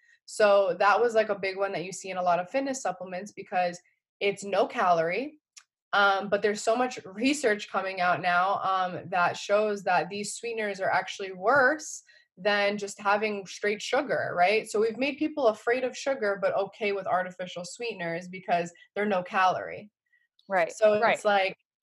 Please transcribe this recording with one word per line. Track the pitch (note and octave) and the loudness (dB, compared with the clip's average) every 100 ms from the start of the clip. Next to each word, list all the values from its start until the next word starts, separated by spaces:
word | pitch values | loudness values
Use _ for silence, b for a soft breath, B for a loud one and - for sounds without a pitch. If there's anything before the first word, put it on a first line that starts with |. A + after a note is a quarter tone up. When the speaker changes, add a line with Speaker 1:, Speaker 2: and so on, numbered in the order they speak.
| b b - | b b -8
Speaker 1:
So | - G#3 G3+ F#3+ F3+ | 2 6 6 4 2
that | G3+ G3+ | 4 4
was, | A#3 | 4
like, | A3 G#3+ | 2 2
a | G3 | 0
big | F#3+ F#3+ | -4 -2
one | G3 | -4
that | F3+ | -4
you | F#3 | -8
see | F3+ F#3+ | -10 -8
in | F#3 | -4
a | |
lot | F3+ F3 | 0 0
of | F3+ | 0
fitness | C4+ C4+ B3+ | -4 -4 -4
supplements | F#3 F#3 F#3 F3+ G#3 | -6 -6 -8 -10 -12
because | - F#3+ F#3 F3+ F3 _ _ _ - | -14 -6 -2 -2 -4 _ _ _ -4
it's | G3+ G3 | -4 -2
no | G3+ F#3+ C4 | -2 0 0
calorie, | B3+ F#3 E3+ E3 F#3+ D4 - _ - _ _ - | 2 2 4 2 -2 -6 -10 _ -20 _ _ -2
um, | G3 G3+ G3 G3+ | 2 4 2 0
but | G3+ | 0
there's | G#3 G#3 | 0 0
so | - A#3+ | 0 2
much | B3 - F#3 | 0 -4 -12
research | G3 A3+ C#4+ A#3 G#3 - | -2 0 2 0 0 -2
coming | G3+ F#3+ F#3+ | -4 -4 0
out | F3+ D#3 | 2 2
now, | F3+ F3 F#3+ G3 | 2 2 2 0
um, | F#3 F#3+ F3+ E3+ F3 | 0 0 0 -4 -4
that | F#3 F3 - | 0 0 0
shows | - G3+ G#3+ G3+ | 0 2 2 -2
that | F#3+ F3 E3+ | 0 0 0
these | G3+ G3+ | -6 -8
sweeteners | - A#3 A3+ G#3 F#3+ | -8 -8 -4 -4 -2
are | F3+ | 0
actually | E3+ F#3 - F#3+ | 0 -2 -8 -10
worse | F#3 G3+ C#4 B3+ D#4 - - - b b - | -2 2 4 4 2 -6 -16 -18 b b -4
than | G3+ G3+ G3+ G#3 | 0 2 2 0
just | G3+ - | -6 -4
having | G#3 G#3 G#3+ G3+ F#3 | 0 2 0 -4 -8
straight | - G#3 G#3+ | -6 -4 -4
sugar, | - B3+ C4 D3+ B2 D#3+ | -2 0 0 -2 0 2
right? | F3+ G#3+ - | 4 2 0
So | G#3 | 0
we've | A3+ A#3 | 0 0
made | C#4 C#4 | -4 -2
people | D4+ D4+ A#3+ | -4 2 2
afraid | G#3+ - B3+ | 2 0 0
of | B3+ - | -2 -4
sugar, | C#4 C4+ G#3 G3 | -4 -2 -2 0
but | F#3+ F#3 | 0 -2
okay | G3 - G#3 | -4 -4 -2
with | G3 - | -2 0
artificial | F3+ F3+ F3+ F3+ F3 | -2 -2 -8 -10 -10
sweeteners | F3+ - A#3 G3 E3+ E3 F3+ | -12 -10 -10 -6 -6 -6 -8
because | F#3 - F3 E3+ - b | -10 -2 0 -2 -10 b
they're | G3+ G#3 | -4 0
no | F#3 | 0
calorie. | F3+ G#3 F#3 C3 F2 F2+ G#3+ _ _ _ _ _ - | 0 2 2 2 -4 -10 -16 _ _ _ _ _ -4
Speaker 2:
Right, | F#3+ E3 - | 0 0 4
Speaker 1:
So | G#3+ G#3 | 4 6
Speaker 2:
right. | A3+ D#3+ | 2 2
Speaker 1:
it's | |
like, | G#3 G3+ F#3+ - _ _ | 2 2 2 -4 _ _